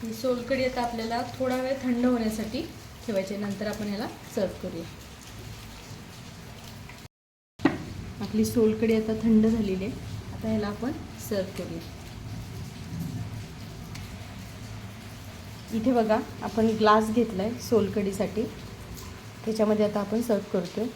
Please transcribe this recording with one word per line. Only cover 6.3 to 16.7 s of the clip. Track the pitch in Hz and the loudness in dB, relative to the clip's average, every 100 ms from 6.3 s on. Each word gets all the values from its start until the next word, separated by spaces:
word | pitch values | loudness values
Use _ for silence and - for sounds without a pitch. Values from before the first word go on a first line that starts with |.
| - - - - - - - - _ _ _ _ _ - - - - - - | -14 -14 -14 -14 -14 -14 -14 -18 _ _ _ _ _ 2 2 -8 -10 -10 -8
आपली | 202 214 | -2 2
सोलकढी | 220 247 220 220 226 | 2 6 4 6 4
आता | 220 220 220 | 4 4 0
थंड | 226 220 220 | 6 8 8
झालेली | 226 202 185 | 4 2 0
आहे, | 190 - - - - - | -2 -4 -6 -8 -8 -6
आता | 220 | 0
ह्याला | 220 208 | 0 0
आपण | 208 233 320 - - - | -2 -4 -4 -8 -10 -4
सर्व्ह | 202 185 - | -2 -2 -4
करूया. | 170 165 - - - - - - - - - - - - - - - - - - - - - - - - - - - - 110 107 104 101 - - - - - - - 226 | -6 -6 -8 -12 -12 -10 -8 -8 -8 -8 -10 -10 -8 -6 -4 -4 -6 -8 -10 -10 -10 -10 -10 -10 -10 -10 -10 -10 -12 -12 -10 -10 -10 -12 -12 -12 -12 -12 -12 -12 -4 2
इथे | 226 | 4
बघा, | 240 214 214 254 - | 6 6 4 2 -6
आपण | 214 220 | -4 4
ग्लास | 226 | 6